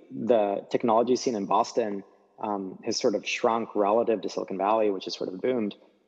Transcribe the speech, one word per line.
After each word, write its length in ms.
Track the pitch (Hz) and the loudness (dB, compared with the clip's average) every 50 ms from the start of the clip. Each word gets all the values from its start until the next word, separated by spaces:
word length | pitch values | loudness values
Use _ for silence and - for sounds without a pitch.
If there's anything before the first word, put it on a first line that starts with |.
| - - | -18 -14
the 540 | 131 135 117 110 120 110 101 101 101 - - - | -10 -6 2 2 4 4 4 2 0 -2 -4 -4
technology 460 | - - - 117 110 117 120 123 127 | -4 0 2 4 4 4 4 4 2
scene 180 | 113 - 131 117 | 0 0 -2 -2
in 120 | 101 98 | -2 -2
Boston, 560 | 90 98 107 117 - - 131 113 104 101 98 - _ _ _ _ _ _ - | 2 2 2 2 2 0 -2 -2 -2 -4 -8 -10 _ _ _ _ _ _ -8
um, 400 | - 107 104 101 95 92 92 - - | -4 -4 -4 -4 -6 -8 -10 -8 -6
has 140 | 117 104 - | -6 -4 0
sort 160 | - 127 - | 0 0 0
of 120 | 98 - | 0 -4
shrunk 440 | - - - - 117 113 117 107 - - | -4 -6 0 0 0 2 0 -2 -2 0
relative 480 | 104 101 101 107 117 110 117 110 92 | 0 2 4 4 4 4 2 0 -2
to 60 | 90 98 | -2 -6
Silicon 300 | - 95 - - 95 92 | -6 -6 -6 -6 -4 -2
Valley, 320 | 95 101 113 113 107 104 | 2 2 4 4 2 2
which 140 | 95 92 - | 0 -2 -6
has 100 | 85 - | -8 -6
sort 180 | - - - | -6 -6 -6
of 80 | 92 95 | -6 -4
boomed. 340 | 120 127 127 120 107 101 - - - _ _ _ _ | -2 -2 0 0 -2 -4 -6 -10 -20 _ _ _ _